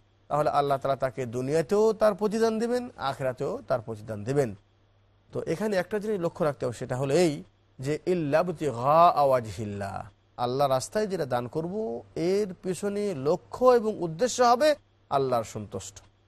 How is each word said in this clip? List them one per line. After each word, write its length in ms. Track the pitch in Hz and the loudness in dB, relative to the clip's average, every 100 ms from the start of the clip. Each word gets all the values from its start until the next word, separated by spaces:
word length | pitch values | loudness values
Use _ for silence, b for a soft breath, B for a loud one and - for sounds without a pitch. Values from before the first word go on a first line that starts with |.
| _ _ - | _ _ -4
তাহলে 220 | 147 151 | 0 2
আল্লাহ 280 | 143 143 135 | 2 2 0
তাআলা 180 | 139 135 | 0 -2
তাকে 300 | 131 135 123 | -2 -4 -6
দুনিয়াতেও 680 | 123 131 160 165 202 220 | -4 0 0 2 2 2
তার 220 | 220 214 | 4 2
প্রতিদান 440 | 202 208 220 226 220 | 2 -2 0 0 0
দিবেন, 320 | 233 247 240 - | -2 -2 -6 -6
আখিরাতেও 680 | 135 135 131 123 143 233 233 | -6 -4 -4 -4 -4 -6 -4
তার 120 | 127 | -4
প্রতিদান 440 | 113 110 107 104 | -4 -10 -10 -8
দিবেন। 300 | 104 143 123 95 _ _ _ _ _ _ _ | -2 0 0 -4 _ _ _ _ _ _ _
তো 100 | 127 | -8
এখানে 340 | - 160 220 190 | -4 -4 -2 -2
একটা 220 | 175 214 | -2 -4
জিনিস 220 | 214 202 | -4 -2
লক্ষ্য 240 | 165 - | -4 -2
রাখতে 220 | 156 139 127 | -2 -2 -4
হবে, 80 | |
সেটা 220 | 107 127 127 | -6 -6 -4
হলো 180 | 139 | 0
এই 280 | 156 175 147 - _ _ - | 4 4 0 -8 _ _ -10
যে 200 | 135 151 - | -6 -4 0
ইল্লা 340 | 180 147 151 | 0 2 0
ইবতিগা 680 | 180 160 151 117 131 160 175 | 0 -2 -4 0 4 8 8
ওয়াজহিল্লাহ, 960 | - 139 127 113 95 107 101 98 95 95 - _ - | 6 4 4 0 -6 -6 -6 -8 -8 -12 -18 _ -6
আল্লাহ 320 | 120 131 143 | -2 0 2
রাস্তায় 380 | 131 - 214 214 | 0 -2 -4 -2
যেটা 180 | 185 | -4
দান 240 | 139 123 123 | -2 -2 -2
করব 540 | 160 170 208 226 233 - | -4 -4 -4 -6 -8 -10
এর 400 | - 170 196 208 180 | -4 0 0 -2 -6
পিছনে 520 | 185 180 202 202 208 | -8 -6 -4 -4 -4
লক্ষ্য 520 | 147 139 175 - - 254 | -2 0 0 -2 2 4
এবং 360 | 240 214 196 | 6 4 -2
উদ্দেশ্য 400 | 170 160 247 - | -6 -2 -2 4
হবে 320 | 240 240 302 285 _ _ - | 4 6 4 2 _ _ -4
আল্লাহর 340 | 139 135 120 | 0 2 0
সন্তুষ্ট। 540 | 110 110 104 98 - - - _ | -2 -8 -10 -10 -12 -16 -20 _